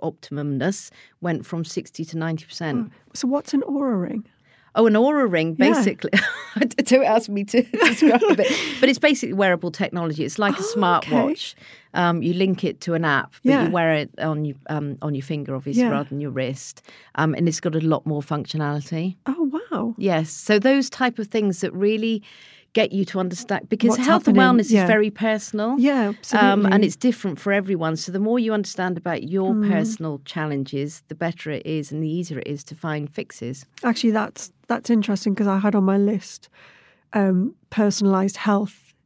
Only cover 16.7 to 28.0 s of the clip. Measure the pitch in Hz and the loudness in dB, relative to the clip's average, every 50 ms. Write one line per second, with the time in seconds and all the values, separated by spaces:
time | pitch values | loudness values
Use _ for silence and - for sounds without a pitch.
16.7 | - - - - - - - _ - - 156 160 151 - 170 170 156 - - 175 | -20 -20 -20 -20 -20 -20 -20 _ -4 -2 0 0 0 2 0 0 0 -2 -4 -4
17.7 | 156 160 160 160 156 135 - 156 151 147 143 - 156 147 - - - 156 151 143 | -2 0 0 0 0 0 -2 -4 -4 -6 -4 -4 -6 -6 -4 -6 -6 -4 -4 -2
18.7 | 147 147 143 - 170 160 170 190 185 - _ 277 269 339 320 269 277 330 480 - | -4 -4 -6 -6 -6 -6 -4 -6 -6 -6 _ -6 -4 -2 -2 -2 -2 -6 -6 -6
19.7 | 330 - 226 233 226 - 190 196 170 160 160 160 - - - - 214 208 208 262 | -6 -4 -4 -6 -4 -2 0 0 0 0 0 -4 -8 -6 -2 0 2 4 4 4
20.7 | 277 277 262 269 - - 262 247 240 - 208 208 - 226 208 196 175 - 196 - | 4 2 2 -2 -2 -2 -2 -2 -2 -4 -6 -4 -2 0 0 0 0 -2 -4 -6
21.7 | - 180 202 208 220 220 226 226 226 202 208 - - - - - - - _ _ | -2 0 0 0 2 0 0 -2 -2 -4 -6 -10 -20 -20 -20 -20 -20 -20 _ _
22.7 | - 220 208 - 180 196 185 - - 190 185 180 180 - - - 202 - - - | 0 0 0 2 0 -2 -2 -2 -2 -2 -4 -4 -4 -8 -6 -4 -6 -6 -4 -4
23.7 | 226 - - 240 226 247 254 285 330 311 - - 196 254 262 254 247 233 202 262 | -2 2 2 2 2 2 4 4 2 4 4 4 6 6 6 6 6 4 4 4
24.7 | 226 202 185 175 220 214 214 214 208 - 226 220 214 214 208 - - 208 208 233 | 4 4 6 6 4 4 4 2 0 -2 -2 0 0 -2 -4 -6 -4 -2 -2 0
25.7 | 269 285 247 285 277 254 220 202 208 - - - - 208 208 196 202 202 202 196 | 2 2 2 4 4 2 0 0 -2 -6 -4 0 4 6 6 6 6 4 4 4
26.7 | 190 202 214 175 - - - 247 233 - - 190 156 - - 202 196 208 190 190 | 4 4 4 2 0 0 0 0 0 0 -4 -6 -6 -4 -2 0 0 0 0 -2
27.7 | 196 165 165 160 160 160 | -2 -2 -2 -2 -2 -4